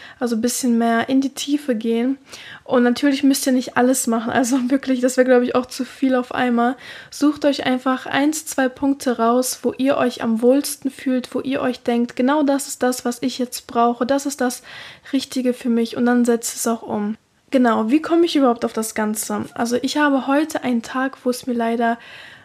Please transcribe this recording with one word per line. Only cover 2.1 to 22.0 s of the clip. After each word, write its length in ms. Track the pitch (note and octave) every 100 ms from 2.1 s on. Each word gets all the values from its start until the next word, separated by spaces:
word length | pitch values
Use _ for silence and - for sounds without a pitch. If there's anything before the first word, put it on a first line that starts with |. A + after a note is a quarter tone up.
| C4+ - - - -
Und 180 | - A#3+
natürlich 400 | A#3+ B3 C#4+ C4+
müsst 240 | C4+ C4+ -
ihr 60 |
nicht 240 | B3+ B3 -
alles 320 | B3 C4 -
machen, 240 | A3+ A3+
also 260 | - A#3+ C4+
<laughs> 40 | B3
wirklich, 320 | C4+ C4 B3+
das 160 | B3 B3+
wäre, 120 | B3+
glaub 140 | B3
ich, 100 | B3
auch 120 | B3+ B3
zu 180 | -
viel 320 | B3 - C4+ B3+
auf 180 | B3
einmal. 420 | - B3+ A#3 A#3+ C4+ - - -
Sucht 360 | - C#4+ D4
euch 220 | D4 C#4 -
einfach 400 | B3+ C4+ B3+ -
eins, 400 | C4+ D4 D4+ -
zwei 220 | - C4
Punkte 480 | B3+ C#4 C#4 C4 A#3
raus, 440 | A3+ B3 B3+ -
wo 100 | A#3+ -
ihr 180 | C4 -
euch 280 | B3 -
am 180 | A#3 A3+
wohlsten 480 | A#3+ C#4 C#4+ - C4+
fühlt, 420 | - C4+ B3+ B3
wo 80 | B3+
ihr 220 | C4 C4+
euch 220 | C4 A#3+
denkt, 320 | - A#3+ A#3+ -
„Genau 260 | B3 D4+
das 240 | C#4+ C#4 -
ist 160 | -
das, 220 | B3+ B3
was 180 | B3 A#3+
ich 160 | B3 B3
jetzt 300 | B3 - -
brauche, 380 | A#3 A#3+ A#3+ B3+
das 200 | C#4 C#4
ist 140 | -
das 240 | B3+ B3 - - - - -
Richtige 420 | C4+ - C4 B3
für 140 | B3 B3+
mich“, 280 | A#3 A3+ -
und 80 |
dann 200 | A#3+ B3
setzt 320 | A#3+ A#3 - -
es 100 | A#3
auch 160 | A3+
um. 340 | - G#3+ G#3 A3 _ _ -
Genau, 380 | C4+ A#3+ A3 A3
wie 100 | D4+
komme 220 | D#4 E4
ich 100 | E4+
überhaupt 300 | D4+ C4+ A#3+
auf 80 | A#3+
das 240 | A3+ A3 -
Ganze? 480 | G#3+ G#3+ - G#3 A3
Also 220 | - A#3 B3
ich 180 | C4 D4
habe 280 | D4 C4+ B3
heute 380 | C#4+ D#4 D4+
einen 180 | - A#3
Tag, 420 | - C4 C4+ -
wo 60 | B3
es 160 | B3 -
mir 60 |
leider, 440 | A#3+ A3+ A#3 A#3 A#3